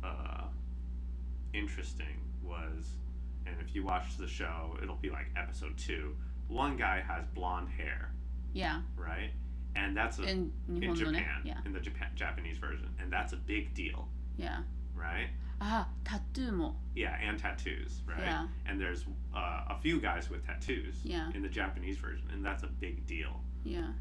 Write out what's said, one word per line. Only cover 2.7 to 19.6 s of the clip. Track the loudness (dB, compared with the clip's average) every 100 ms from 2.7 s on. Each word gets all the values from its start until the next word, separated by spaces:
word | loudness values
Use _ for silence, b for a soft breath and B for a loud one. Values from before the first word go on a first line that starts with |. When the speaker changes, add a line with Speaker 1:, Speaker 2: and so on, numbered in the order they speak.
| -2 -2 -2 -2 -2 -2 -2 -2
Speaker 1:
and | -2
if | 0
you | 0
watch | 2 2 2 -2
the | -2
show, | 0 0 0 -2 -2
it'll | -2 0
be, | 0
like, | 0 0 0
episode | -2 -2 -2 -2
two. | 0 0 0 -2 B B -2
One | 2 2 4
guy | 4 4
has | 2 0 0
blonde | 0 0 0 0
hair. | -2 -2 -2 -2 -2 -2 -2 0
Speaker 2:
Yeah. | 0 2 2 0 -2
Speaker 1:
Right? | -2 0 0 -2 B B B 2
And | 2 4
that's | 4 4
a, |
Speaker 2:
In | 2 4 2 0 0
Speaker 1:
in | 2
Speaker 2:
Nihon |
no | 4 4 6
ne? | 4
Speaker 1:
Japan, | 2 0
Speaker 2:
Yeah. | 0 -2
Speaker 1:
in | 0
the | 0
Japan, | -2 0 0 2
Japanese | 0 0 -2 -2
version. | -2 -2 -2 -2
And | 2
that's | 2 2
a | -2
big | 0 0 0
deal. | -2 -2 -2 -4 -4 -2 -2
Speaker 2:
Yeah. | 0 0 -2 -2 -2 -2
Speaker 1:
Right? | 0 0 0 0 B B
Speaker 2:
Ah, | 2 4 2 -2
tattoo | 0 0 0 0 2
mo. | 4 2 0 -2 0
Speaker 1:
Yeah, | 2 2
and | 2 2
tattoos, | 0 0 0 -2 -2 -2 -2
right? | 0
Speaker 2:
Yeah. | 2 2 0 -2 -2
Speaker 1:
And | 0
there's, | 0 0 -2 -2 -2
uh, | 0 0 0